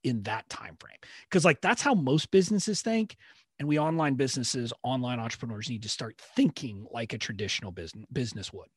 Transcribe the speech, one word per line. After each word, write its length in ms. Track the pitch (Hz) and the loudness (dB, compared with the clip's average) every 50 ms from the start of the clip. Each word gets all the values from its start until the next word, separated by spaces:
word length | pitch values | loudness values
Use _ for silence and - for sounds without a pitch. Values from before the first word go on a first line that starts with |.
| _ | _
in 180 | 139 123 113 98 | 0 -2 0 -2
that 240 | 110 110 110 - _ | -2 -4 -4 -6 _
time 300 | - - - - 78 - | -14 -12 -12 -14 -16 -18
frame? 160 | - 55 - _ - - - - - _ | -20 -20 -20 _ -20 -20 -20 -20 -14 _
'Cause, 140 | - 190 147 | 2 6 6
like, 160 | 180 - - | 6 4 6
that's 220 | - 180 233 - | 2 0 2 2
how 140 | - 285 269 | 4 4 4
most 360 | 196 147 131 139 156 - - | 4 4 4 4 2 2 4
businesses 500 | - 190 185 170 214 202 - - 208 - | 4 4 6 6 2 0 0 0 -2 -2
think. 360 | - 226 226 226 220 214 - _ - - - _ _ _ _ _ | -2 0 0 0 0 -2 -6 _ -20 -20 -20 _ _ _ _ _
And 80 | 143 147 | 0 2
we 100 | 147 151 | 2 4
online 380 | 151 160 160 165 156 147 135 | 4 2 2 2 2 2 4
businesses, 580 | 127 139 131 - 135 120 - - 135 120 113 - - | 2 2 2 2 -2 -2 -2 -2 -2 -2 -4 -6 -6
online 380 | - 120 127 131 123 123 123 120 | -4 -2 -2 0 0 -2 -2 -2
entrepreneurs 500 | 113 113 - - - 117 113 107 107 - | -4 -6 -6 -6 -6 -8 -6 -6 -6 -6
need 140 | 123 110 107 | -6 -6 -4
to 60 | 107 | -6
start 280 | - - 127 113 110 - | -6 -6 -6 -10 -10 -14
thinking 720 | - - - - 277 170 - - - 127 104 98 104 - | -20 -6 2 4 4 4 4 0 -8 -8 -8 -10 -12 -10
like 240 | - 120 117 107 - | -6 -6 -6 -4 -6
a 60 | 113 | -6
traditional 520 | - - 110 95 107 95 - - - 98 | -6 -6 -4 -4 -4 -4 -4 -4 -6 -8
business, 360 | 85 95 85 80 - 104 110 _ | -10 -10 -12 -12 -12 -16 -16 _
business 400 | 127 139 127 113 - 110 95 - | -4 -2 -2 -2 -4 -8 -10 -10
would. 180 | - 95 85 _ _ | -12 -14 -16 _ _